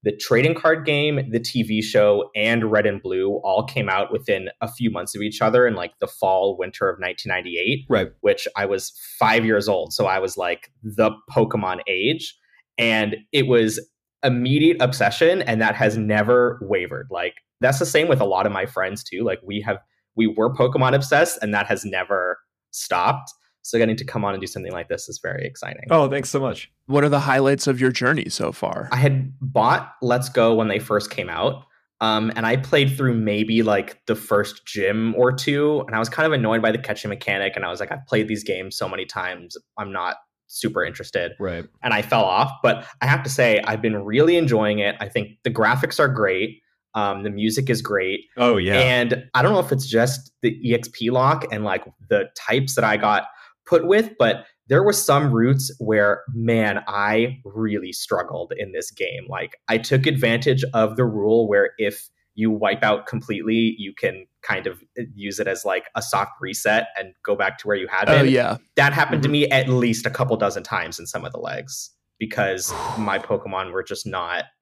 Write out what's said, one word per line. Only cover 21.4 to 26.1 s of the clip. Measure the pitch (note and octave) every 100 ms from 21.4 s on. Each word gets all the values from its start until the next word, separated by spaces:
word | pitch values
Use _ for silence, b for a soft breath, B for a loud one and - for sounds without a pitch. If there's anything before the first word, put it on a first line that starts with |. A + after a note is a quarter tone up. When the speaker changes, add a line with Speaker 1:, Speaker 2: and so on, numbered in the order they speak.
Speaker 1:
and | G#2+ G#2
that | G2+
has | G2+
never | G#2 F#2 F#2 G2 F2+ F2 _ _ _
stopped. | - - F2+ F#2+ C3+ C3+ - _ _
So | - A#2
getting | A2+ A2
to | C3+
come | A#2
on | G2+ G2
and |
do | F#2
something | - F2+
like | F2+ E2+
this | E2+ -
is | -
very | - - -
exciting. | - - - -
Speaker 2:
Oh, | D#3+
thanks | C#3+